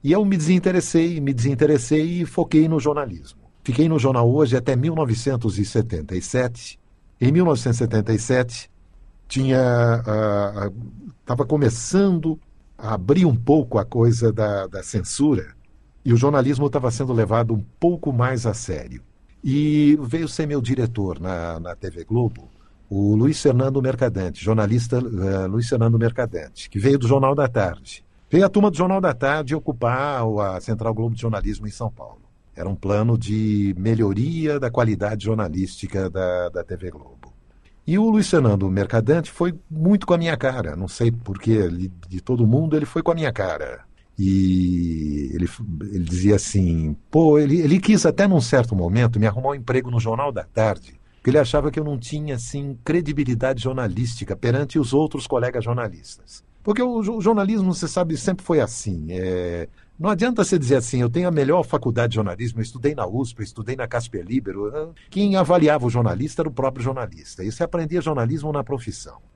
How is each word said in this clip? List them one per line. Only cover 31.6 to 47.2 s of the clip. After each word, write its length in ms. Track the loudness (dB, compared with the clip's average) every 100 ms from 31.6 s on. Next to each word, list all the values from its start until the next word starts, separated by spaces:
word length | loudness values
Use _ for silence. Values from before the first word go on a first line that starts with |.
| -10
em 20 |
São 180 | -8 -10
Paulo. 340 | -10 -20 -20 _ _ _ -10
Era 120 | -8
um 60 |
plano 420 | -6 -2 0 2 0
de 560 | 0 -2 0 2 0 -2
melhoria 800 | 0 2 2 0 -2 -2 -2 -2
da 100 | -2
qualidade 580 | 0 0 0 -2 -4 -4
jornalística 840 | -2 -2 -4 -6 -6 -8 -4 -4
da, 380 | -2 -2 -2 -2
da 160 | -6
T 120 | -8 -10
V 140 | -10
Globo. 420 | -14 -20 -20 -20 -20 _ _ _ _ -2
E 100 | 2
o 140 | 4
Luiz 180 | 2 4
Fernando 400 | 4 4 2 2
Mercadante 600 | 0 0 0 2 2 0
foi 240 | -4 -4 -4 -10
muito 340 | -2 2 2 2
com 60 |
a 40 | 0
minha 180 | 2 -2
cara. 380 | -2 -2 -6
Não 140 | -6 -8
sei 240 | 0 0
por 260 | 0 -6 -6
que 140 | 2
ele, 400 | 2 2 -2 -8 -10 -12
de 120 | -12
todo 240 | -4 2
mundo, 320 | 4 4 2 0
ele 80 |
foi 160 | -2 -4
com 120 | -2
a 20 |
minha 180 | 0 -2
cara. 500 | -2 -4 -4 -8 -10 -18 _ _ -2
E 1120 | 2 4 4 2 2 0 -2 -4 -4 -4 -6
ele, 160 | -4 -4 -6 -10 -10 -8
ele 120 | -6
dizia 300 | -4 0 4
assim: 640 | 4 2 0 2 2 -2 -6 _
pô, 300 | 4